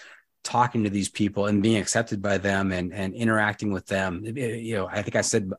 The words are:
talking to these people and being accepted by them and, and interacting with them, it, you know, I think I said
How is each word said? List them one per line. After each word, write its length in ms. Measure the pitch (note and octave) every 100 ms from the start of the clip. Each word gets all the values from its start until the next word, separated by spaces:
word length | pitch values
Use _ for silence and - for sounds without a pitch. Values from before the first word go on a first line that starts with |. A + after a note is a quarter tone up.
| - - _ _
talking 400 | - A#2+ A#2+ A#2+
to 60 | G#2
these 200 | G2 F#2+
people 360 | - G2+ G2+ G2+
and 160 | G#2
being 140 | A2 G#2+
accepted 440 | - A2+ A#2 G#2
by 160 | G2+ G2
them 340 | G2 G2 G2
and, 220 | F2+ F2+
and 200 | G2 F#2+
interacting 580 | A#2 A2+ A2 G#2 G#2 G#2+
with 140 | F#2+ -
them, 380 | F#2+ F#2+ E2+ G#2+
it, 340 | A#2+ A#2+ A2
you 160 | A2+ G#2+
know, 120 | F#2
I 140 | G#2
think 120 | G#2 A2+
I 60 |
said 300 | G2+ A2+ F#2+